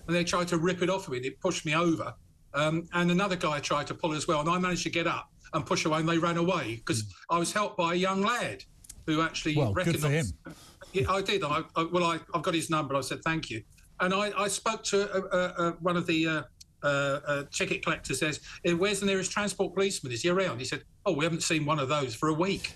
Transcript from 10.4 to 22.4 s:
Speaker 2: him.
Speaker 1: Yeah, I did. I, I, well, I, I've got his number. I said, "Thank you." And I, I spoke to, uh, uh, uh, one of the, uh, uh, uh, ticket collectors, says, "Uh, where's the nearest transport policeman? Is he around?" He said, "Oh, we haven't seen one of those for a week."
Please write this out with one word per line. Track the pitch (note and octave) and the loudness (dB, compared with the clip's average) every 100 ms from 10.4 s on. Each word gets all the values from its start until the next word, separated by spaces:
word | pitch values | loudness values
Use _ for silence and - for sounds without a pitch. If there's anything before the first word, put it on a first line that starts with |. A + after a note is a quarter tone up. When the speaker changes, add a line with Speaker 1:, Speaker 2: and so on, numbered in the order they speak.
Speaker 2:
him. | - - - - - | -14 -18 -20 -20 -4
Speaker 1:
Yeah, | F#3+ F#3+ | 0 2
I | F#3+ | 2
did. | F#3+ G#3 | 2 0
I, | D3 D3+ D#3 F3 | 0 -2 -2 -2
I, | |
well, | E3 F3 | 0 2
I, | F3 D#3+ - | 2 0 -4
I've | E3 | -2
got | F#3 | 0
his | E3 - | 0 0
number. | D#3 C#3 | -2 0
I | C#3 | -2
said, | B2+ C#3 | -2 -4
"Thank | E3 D#3+ - | -2 -2 -4
you." | - - - - - | -8 -10 -20 -20 -2
And | F#3 | 0
I, | G3 G#3 F#3+ | 2 0 0
I | G3+ | -2
spoke | - A3+ A3 | 0 -2 -2
to, | - G3 G3+ | 0 2 2
uh, | F#3+ F#3+ | -2 0
uh, | F3+ F3+ F3+ | 0 0 0
uh, | E3+ E3 | -2 0
one | F3 F3 | 0 0
of | E3+ | 0
the, | D#3+ D#3+ | 0 2
uh, | D#3 C#3+ _ - - | 0 -6 _ -20 -4
uh, | D3 | 0
uh, | C#3 C#3 C#3+ D3 C#3+ C#3 | 0 0 -2 -2 -4 -4
ticket | - F#3 F3+ | -4 -2 -2
collectors, | F3 D#3 - C3 | -2 -4 -4 -2
says, | D#3 C#3+ - - F3 | -2 -4 -10 -4 0
"Uh, | E3+ | 2
where's | G3+ G3 | 2 2
the | G3+ | 0
nearest | F#3+ F3 | 0 0
transport | G#3 G#3 - F3+ | -2 -2 -2 -2
policeman? | F#3 G3 F#3+ C3 | 0 0 0 -6
Is | A#2 | -2
he | F3 | 2
around?" | F#3 F#3 A#2+ | 2 0 -2
He | |
said, | C3 D3+ - - G#3 | -6 -6 -10 -4 0
"Oh, | |
we | C#3+ | 2
haven't | E3 E3 | 2 0
seen | - D#3+ | 0 0
one | D3 D3+ | 0 0
of | C3 | 0
those | D3+ B2+ | 0 -2
for | A2 D#3 | -2 0
a | |
week." | D3+ | 2